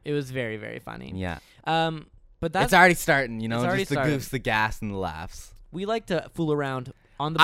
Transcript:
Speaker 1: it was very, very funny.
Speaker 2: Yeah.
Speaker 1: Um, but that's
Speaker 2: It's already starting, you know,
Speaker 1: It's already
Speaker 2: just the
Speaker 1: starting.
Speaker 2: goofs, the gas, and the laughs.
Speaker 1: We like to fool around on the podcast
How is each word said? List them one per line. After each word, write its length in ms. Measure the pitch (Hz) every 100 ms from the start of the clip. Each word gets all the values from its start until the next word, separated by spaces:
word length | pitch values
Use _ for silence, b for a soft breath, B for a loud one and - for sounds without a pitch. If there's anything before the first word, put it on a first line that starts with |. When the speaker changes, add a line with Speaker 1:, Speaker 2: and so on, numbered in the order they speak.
Speaker 1:
it 80 | -
was 200 | 147 131
very, 260 | 127 117 110
very 220 | 110 113
funny. 340 | - 57 65 92
Speaker 2:
Yeah. 220 | 92 80 b b -
Speaker 1:
Um, 420 | 160 160 160 - - - -
but 120 | 165
that's 140 | 175 170
Speaker 2:
It's 80 |
already 220 | 180 180 170
starting, 440 | - 143 127 113
you 60 | 113
know, 100 | 117
Speaker 1:
It's 80 | 127
already 160 | 190
Speaker 2:
just 60 | 190
the 60 | 143
Speaker 1:
starting. 220 | 135 143
Speaker 2:
goofs, 120 | 110
the 80 | 131
gas, 420 | 123 110 110 -
and 80 | 107
the 80 | 98
laughs. 560 | 90 78 87 - - - -
Speaker 1:
We 140 | 170 202
like 220 | 226 220
to 240 | 170 -
fool 180 | - 160
around 400 | 147 139 131 123 - b -
on 140 | 147
the 60 |
podcast 40 | 160